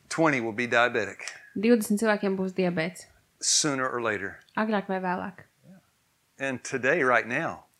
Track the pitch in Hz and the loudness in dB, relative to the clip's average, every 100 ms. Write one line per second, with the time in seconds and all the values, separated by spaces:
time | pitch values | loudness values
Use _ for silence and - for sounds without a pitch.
0 | - - 160 135 113 107 120 120 120 120 | -6 0 2 2 0 -2 2 4 4 2
1 | 98 - - - - - 220 240 214 208 | -4 -6 -16 -18 -12 0 4 4 2 0
2 | 226 208 202 190 190 185 180 175 165 180 | 2 0 0 -2 -2 -2 0 0 -4 -6
3 | - _ _ - - - 156 135 131 123 | -20 _ _ -6 0 0 0 0 -2 -2
4 | 117 101 95 - _ - 220 208 196 190 | -2 -2 -4 -12 _ -4 -2 -2 -2 -4
5 | 185 185 185 - - _ 139 185 _ _ | -4 -4 -8 -14 -20 _ -20 -20 _ _
6 | _ _ _ - 139 123 - 135 127 165 | _ _ _ -8 -6 -6 -6 -2 2 4
7 | 131 117 107 131 156 82 - _ | 4 4 2 -4 -4 -8 -14 _